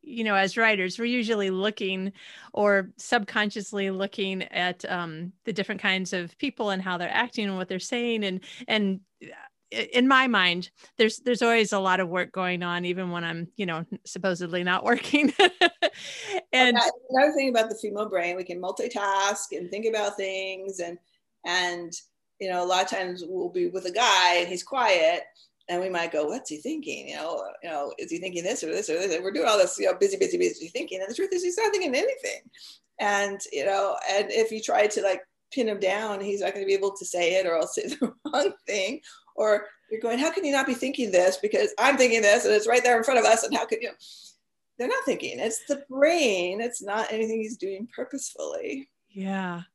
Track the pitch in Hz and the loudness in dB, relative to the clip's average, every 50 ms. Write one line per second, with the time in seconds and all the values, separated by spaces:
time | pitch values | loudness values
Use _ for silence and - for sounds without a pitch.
0 | - - 254 233 226 214 202 196 190 190 - 240 226 220 214 196 185 185 180 - | -16 -12 -6 -4 -2 2 4 4 2 2 2 2 4 4 4 2 0 -2 -4 -4
1 | 233 233 247 247 233 214 233 208 202 190 185 185 190 214 208 - 202 190 190 185 | -2 0 0 0 0 0 0 0 0 0 0 0 0 -2 -2 -2 -4 -4 -4 -2
2 | 190 196 196 - - - - - - - _ - 208 208 202 196 190 190 - - | -4 -6 -8 -10 -20 -20 -20 -20 -20 -10 _ 2 4 4 4 4 2 -2 -10 -16
3 | - - 240 240 208 - - 226 208 208 - 214 196 - - 202 196 196 190 185 | -4 0 0 0 0 0 -2 0 0 0 -2 -6 -10 -6 -4 -4 -2 -2 -2 -2
4 | 196 196 - - 196 190 190 185 185 - - - 180 180 175 175 - - 185 175 | -4 -6 -4 -4 -4 -2 -2 -4 -6 -6 -4 -2 -2 -2 -2 _ -6 -6 -4 -4
5 | 175 165 156 156 170 175 - _ _ - 196 208 190 - 214 185 - 202 190 190 | -4 -6 -8 -8 -10 -10 -12 _ _ -8 -4 -4 -4 -6 -6 -2 0 0 0 0
6 | 190 175 - 185 175 170 - _ - 285 - - 233 208 196 185 185 190 180 175 | -2 -4 -4 -6 -6 -6 -8 _ -6 -6 -4 -4 -2 -2 -2 -2 -2 -4 -4 -4
7 | 180 - - - 240 240 - - 214 202 190 185 185 185 190 185 - - - 240 | -4 -2 0 -2 -2 -2 -2 -4 -4 -4 -4 -4 -4 -6 -6 -8 -6 -6 -6 -4
8 | 240 240 233 220 208 196 185 185 - - - - 254 - 220 214 208 196 190 185 | -2 -2 -2 -2 -2 -4 -4 -6 -8 -12 -18 -18 -6 -2 0 0 2 0 -2 -4
9 | _ _ _ _ - - - - - - _ _ _ _ 202 220 - - - 247 | _ _ _ _ -20 -20 -20 -20 -20 -20 _ _ _ _ -6 -6 -6 0 2 2
10 | 247 262 269 262 262 262 233 202 185 180 175 175 175 - _ _ - - _ - | 4 6 6 6 4 4 4 4 4 4 2 0 -4 -10 _ _ -20 -20 _ 2
11 | 214 220 220 - _ 247 247 196 247 233 233 233 214 190 - 196 190 190 180 185 | 2 2 2 -2 _ -2 0 2 4 4 4 4 4 2 2 0 2 2 2 2
12 | 185 170 170 185 175 - - 190 185 180 180 175 180 175 175 175 180 175 180 185 | 2 0 0 -2 -2 -2 -4 -4 -2 -2 -2 -2 -2 -4 -4 -2 -2 -2 -4 -4
13 | 190 180 175 175 170 165 165 165 170 170 _ - 208 180 165 160 165 - - - | -4 -4 -4 -4 -4 -4 -6 -6 -8 -10 _ -6 -4 -4 -2 -4 -6 -8 -10 -14
14 | _ - - 190 180 196 180 165 180 170 165 180 175 180 180 185 - - 240 240 | _ -12 -12 -2 -2 -2 0 0 -4 -4 -4 -2 0 0 0 0 2 2 2 2
15 | - - - 294 302 285 - - 359 359 - - 370 349 - _ - 320 - - | 0 0 2 4 4 4 6 6 6 4 6 4 2 2 2 _ -2 -2 -2 -4
16 | - - - - - 427 403 370 - _ - 254 254 247 240 240 233 - - - | -14 -14 -12 -12 -10 -6 -6 -6 -6 _ 4 6 6 8 8 6 4 2 0 -2
17 | - - 262 262 277 302 294 294 269 269 240 226 220 240 208 - - 208 202 202 | -8 0 4 6 6 6 4 2 0 2 4 2 2 2 -2 -6 -6 -6 -4 -4
18 | 220 214 190 180 170 175 175 185 180 180 175 180 180 180 202 - - 247 240 240 | -4 -2 -2 -2 -2 -2 -4 -4 -6 -8 -8 -8 -6 -6 -6 -4 -6 -6 -4 -2
19 | 202 196 196 196 196 202 208 202 - - - 151 180 175 180 208 220 226 220 214 | -2 0 2 2 2 2 0 -2 -6 -8 -8 -8 -8 -8 -8 -4 -2 -2 0 0
20 | 208 202 202 202 196 190 190 190 190 190 190 190 190 196 190 180 175 170 175 175 | -2 -2 -2 -4 -6 -4 -4 -4 -6 -6 -8 -10 -10 -10 -8 -8 -8 -10 -10 -14
21 | _ _ _ _ _ _ _ _ _ 170 175 185 180 175 175 175 175 170 165 - | _ _ _ _ _ _ _ _ _ -2 -2 0 0 0 -4 -6 -8 -10 -12 -14
22 | - _ _ _ _ _ _ _ 196 190 180 180 180 180 185 185 190 190 - 190 | -16 _ _ _ _ _ _ _ -6 -4 -2 -2 0 2 2 2 2 0 -2 -4
23 | 185 180 180 180 175 160 185 180 170 175 175 185 175 175 175 185 180 180 175 208 | -4 -6 -6 -10 -10 -8 -6 -4 -6 -4 -2 -2 -2 -2 -2 -4 -6 -4 0 2
24 | 247 233 196 185 180 175 175 175 175 175 185 175 - - - 269 247 214 190 175 | 4 4 6 6 6 6 4 4 2 0 -4 -8 -6 -4 0 2 4 4 6 6
25 | 160 160 175 165 - - _ _ _ _ _ _ _ - 175 175 185 190 185 170 | 6 4 4 2 -4 -10 _ _ _ _ _ _ _ -4 -4 -2 -2 -2 -2 -2
26 | 170 170 160 151 151 147 190 262 262 - 156 147 - 247 320 311 262 160 147 147 | -2 -2 0 0 0 0 -2 -6 -8 -10 -12 -8 -8 -6 -6 -6 -6 -8 -10 -10
27 | 139 143 147 151 151 160 170 123 95 98 - - - 165 156 147 143 123 - - | -10 -12 -10 -8 -8 -6 -6 -6 -8 -10 -12 -12 -10 -8 -6 -4 -6 -6 -6 -10
28 | - - 156 175 175 190 180 175 170 185 175 165 - 156 170 185 208 - 156 170 | -8 -8 -8 -6 -6 -6 -8 -4 -4 -4 -4 -4 -4 -4 -4 -4 -4 -2 -2 -2
29 | 185 202 165 165 185 190 208 294 165 233 214 208 185 175 - - 202 185 180 - | 0 -2 -2 -2 -4 -4 -2 0 2 2 4 4 4 2 2 -2 0 0 2 2
30 | 202 202 196 190 196 180 180 175 180 175 175 - 160 170 - 240 320 - - 190 | 2 0 2 0 0 0 2 2 0 0 0 -2 -12 -10 -8 -8 -6 -6 -6 -8
31 | 190 196 240 - 392 381 381 349 359 359 349 403 453 427 392 403 370 311 247 269 | -8 -8 -4 -4 -2 -2 -2 -2 -2 -2 -2 0 0 0 0 0 0 0 0 0
32 | 381 508 539 - - - - - _ - _ - - - - - _ _ _ - | 0 0 -2 -4 -6 -8 -8 -8 _ -20 _ -20 -20 -20 -20 -20 _ _ _ -2
33 | - 208 208 202 202 202 196 196 - - - 143 135 196 196 196 202 196 - - | 0 0 2 2 0 -2 -4 -8 -10 -6 -4 -2 0 0 2 2 2 0 0 -2
34 | - - 190 202 208 - - 226 220 220 220 220 214 - - 214 214 214 - 208 | -2 0 0 0 0 2 2 2 2 2 0 -6 -4 0 2 4 4 4 2 2
35 | 185 196 185 185 - _ _ _ _ _ - 277 233 220 208 196 196 185 190 208 | 2 2 0 0 -4 _ _ _ _ _ -2 -2 0 0 0 0 0 0 0 0
36 | 220 214 208 190 196 208 202 202 185 180 202 202 196 196 196 196 190 196 196 - | -2 -4 -6 -6 -4 -4 -4 -2 -2 -2 -2 -4 0 0 0 2 2 -2 -4 -4
37 | 185 - - 175 175 170 180 190 190 175 165 165 160 170 - - - - - - | -12 -6 -2 2 2 4 2 2 2 2 2 0 0 0 -2 -6 -4 -4 -4 -4
38 | 269 208 - _ _ 294 302 277 285 392 - - _ - 196 208 190 196 254 311 | -4 -4 -4 _ _ -4 0 0 0 0 -2 -4 _ -4 -2 -2 -2 -2 -4 -8
39 | _ - - - _ _ _ - 220 214 208 208 - - - _ _ _ 220 220 | _ -18 -20 -20 _ _ _ 0 2 4 4 2 2 -6 -18 _ _ _ -8 -4
40 | 226 233 226 247 285 320 330 392 370 294 277 269 269 285 247 240 - 262 277 - | -2 -2 0 0 0 0 0 0 0 2 2 2 2 0 -2 -2 -2 -4 -2 -2
41 | 247 208 185 175 180 185 185 - - 214 220 196 214 208 - - 220 269 285 254 | -2 4 4 6 6 6 2 2 -2 0 2 2 2 2 2 2 4 4 6 6
42 | 254 247 226 226 214 202 208 240 220 202 214 214 214 226 233 247 240 247 247 226 | 6 6 6 6 6 6 6 6 6 4 4 4 4 4 2 4 6 6 4 4
43 | 226 285 262 240 214 208 226 226 - - 285 226 - - - - 240 208 - _ | 4 4 4 6 6 6 6 6 4 0 0 -2 0 -2 -4 -4 -4 -8 -10 _
44 | - - - - - - _ _ _ _ _ _ _ _ _ _ 156 - 480 539 | -20 -20 -20 -20 -20 -20 _ _ _ _ _ _ _ _ _ _ -4 -2 -2 -2
45 | - - 208 - - 131 - 120 143 226 226 - - - 285 277 277 _ 262 269 | 0 0 -2 -2 -2 -8 -6 -4 -4 -4 -4 -4 -4 -4 -4 -4 -4 _ 2 4
46 | 277 311 339 349 294 240 196 185 175 180 185 208 233 247 240 - 185 202 202 220 | 4 6 6 4 4 4 2 2 0 -2 -2 -4 -4 -6 -6 -8 -8 -4 -2 -2
47 | 220 - 220 220 220 220 220 226 220 220 226 - - 190 196 190 214 240 - - | -2 -2 -2 -2 -2 -2 -2 -4 -4 -6 -8 -8 -8 -8 -6 -8 -10 -12 -8 -10
48 | 262 - - 269 - - - - 78 76 76 82 - - - 269 269 _ _ _ | -10 -8 -8 -10 -10 -10 -10 -8 -8 -6 -6 -6 -6 -6 -8 -8 -10 _ _ _
49 | _ _ 208 196 190 190 196 190 190 180 175 175 180 _ _ | _ _ _ -8 -6 -4 -4 -4 -4 -6 -8 -10 -12 _ _